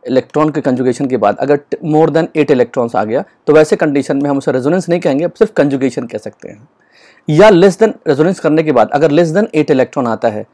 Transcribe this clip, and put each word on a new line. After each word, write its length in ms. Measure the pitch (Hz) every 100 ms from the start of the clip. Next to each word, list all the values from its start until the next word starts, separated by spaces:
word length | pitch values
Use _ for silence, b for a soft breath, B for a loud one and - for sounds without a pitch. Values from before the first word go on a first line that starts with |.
इलेक्ट्रॉन 460 | - 127 123 147 156
के 100 | 151
कंजुगेशन 460 | 143 127 131 127 139
के 100 | 123
बाद 200 | 104 104
अगर 160 | 135 143
t-, 220 | _ - 170
more 140 | 151 160
than 180 | 151 165 -
eight 140 | 147
electrons 440 | 135 120 - 117 -
आ 60 |
गया, 200 | 107 123 180 b -
तो 60 |
वैसे 240 | 151 156 143
कंडीशन 460 | 160 143 135 139
में 60 | 143
हम 80 | 139
उसे 140 | 135
रेजोनेंस 360 | 131 127 180 170
नहीं 120 | 170
कहेंगे, 280 | 175 139 170
सिर्फ 240 | - 220
कंजुगेशन 540 | - 147 139 131 123 120
कह 120 | 110
सकते 300 | 107 - -
हैं। 200 | 107 120 _ b b b b -
या 200 | 151 214
less 280 | 185 196 180
than, 140 | 220 - -
रेजोनेंस 320 | 139 160 185
करने 220 | 156 151
के 100 | 156
बाद 180 | 127 107
अगर 220 | 143 151
less 200 | 147 170 156
than 120 | 156
eight 160 | 156 151
electron 380 | 139 127 - 120
आता 200 | 110 120
है 180 | 107 -